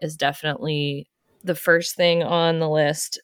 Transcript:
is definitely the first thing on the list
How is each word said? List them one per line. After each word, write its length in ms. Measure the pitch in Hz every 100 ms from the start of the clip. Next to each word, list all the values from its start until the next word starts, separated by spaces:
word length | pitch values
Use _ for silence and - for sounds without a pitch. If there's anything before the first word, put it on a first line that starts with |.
is 160 | 156 156
definitely 920 | 143 147 156 143 156 151 143 143 - _ _ _
the 120 | 180 160
first 400 | - 170 170 -
thing 280 | 175 170
on 360 | 156 170 165 165
the 100 | 160
list 500 | 156 147 156 - -